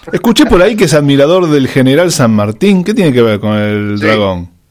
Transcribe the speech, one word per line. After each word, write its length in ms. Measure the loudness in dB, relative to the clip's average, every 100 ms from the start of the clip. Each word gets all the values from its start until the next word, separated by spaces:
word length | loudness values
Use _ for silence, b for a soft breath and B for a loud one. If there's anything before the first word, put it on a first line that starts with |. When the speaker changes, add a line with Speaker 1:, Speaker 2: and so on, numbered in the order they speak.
| -10
Speaker 1:
Escuché 340 | -4 -2 0 2
por 160 | 2
ahí 140 | 2 2
que 80 | 0
es 80 |
admirador 560 | 2 2 2 2 2 0
del 200 | 0 0
general 420 | 0 2 2 0
San 200 | 0 0
Martín. 520 | 0 -2 -2 0 0
¿Qué 100 | 0
tiene 200 | 0 0
que 80 | 2
ver 180 | 0 0
con 140 | -2
el 440 | -2 -2 -4 -4 -4
Speaker 2:
Sí. 80 | -2
Speaker 1:
Dragón? 460 | -2 -2 -4 -10 _ _